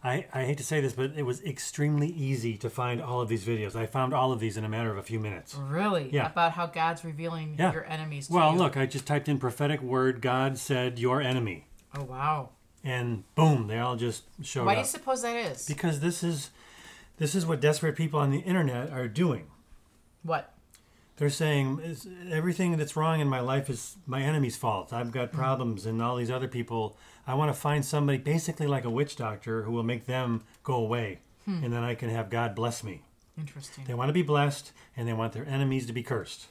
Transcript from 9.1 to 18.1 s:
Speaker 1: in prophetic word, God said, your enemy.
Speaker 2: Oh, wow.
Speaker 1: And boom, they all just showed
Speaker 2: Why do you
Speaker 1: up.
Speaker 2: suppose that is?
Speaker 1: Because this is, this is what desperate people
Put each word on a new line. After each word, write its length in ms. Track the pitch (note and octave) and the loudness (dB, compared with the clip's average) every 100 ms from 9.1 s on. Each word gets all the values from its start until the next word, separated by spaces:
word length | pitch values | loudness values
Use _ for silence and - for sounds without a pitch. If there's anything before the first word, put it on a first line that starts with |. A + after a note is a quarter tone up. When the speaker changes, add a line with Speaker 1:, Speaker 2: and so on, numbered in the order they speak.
| D3 C#3 | 0 2
Speaker 1:
in 100 | C#3 | 2
prophetic 420 | C3 A2+ D3 D3+ | 0 0 0 0
word, 400 | B2+ B2+ C3 A#2+ | 0 2 2 2
God 380 | B2 B2 C3+ B2+ | 2 2 2 0
said, 400 | - C3 B2+ A#2+ | 0 2 2 2
your 220 | A#2+ C3 | 2 4
enemy. 460 | C3 B2+ A2+ E2 - - - C#3+ | 2 2 0 -4 -10 -20 -14 -10
Speaker 2:
Oh, 60 | |
wow. 480 | C3+ C3 C#3+ D3+ B2 - _ _ | -10 -2 0 0 -4 -12 _ _
Speaker 1:
And 400 | C#3+ B2+ B2 A2+ - - | -4 -2 0 -4 -4 4
boom, 320 | D#3+ C#3 G#2+ | 6 6 2
they 100 | A2 | -2
all 160 | B2 | -2
just 300 | A#2+ A#2+ A2 - - | -2 -2 -4 -10 -16
showed 240 | C3 C3+ A#2+ | -8 0 2
Speaker 2:
Why 60 | |
do 40 | G#3 | 2
you 20 | |
Speaker 1:
up. 40 | - | 0
Speaker 2:
suppose 320 | - - B3+ | -6 -2 -2
that 140 | A#3 A#3 | -2 -2
is? 300 | A3+ - - | -4 -6 -6
Speaker 1:
Because 320 | D3 F3 D3 | -2 -2 0
this 240 | D#3+ F3 | -2 -2
is, 260 | E3+ D#3+ - - - - - - - - | -2 -2 -6 -16 -20 -20 -20 -20 -20 -4
this 180 | D3+ F#3+ | 0 0
is 100 | E3 | 0
what 140 | D#3 | 2
desperate 340 | D3 D3+ D#3+ | 4 4 0
people 240 | D3 E3 | 0 0